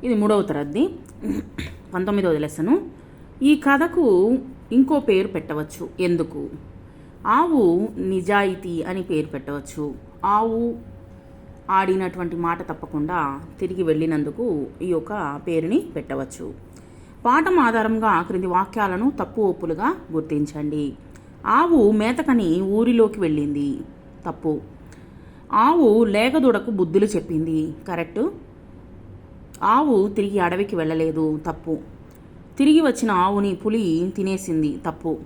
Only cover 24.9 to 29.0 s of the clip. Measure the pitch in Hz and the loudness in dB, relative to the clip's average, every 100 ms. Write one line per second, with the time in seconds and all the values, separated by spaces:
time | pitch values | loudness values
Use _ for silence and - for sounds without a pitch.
24.9 | - - - - - - 202 240 339 269 | -20 -20 -20 -20 -20 -2 2 4 6 6
25.9 | 214 226 202 233 294 262 214 220 202 175 | 6 4 4 2 4 4 2 0 -2 2
26.9 | 175 208 208 - 160 165 160 156 151 - | 2 2 0 -4 -4 -2 -2 -2 -6 -8
27.9 | 170 165 - 294 415 - - - - - | -6 -6 -4 -4 -6 -18 -20 -20 -20 -20
28.9 | - | -20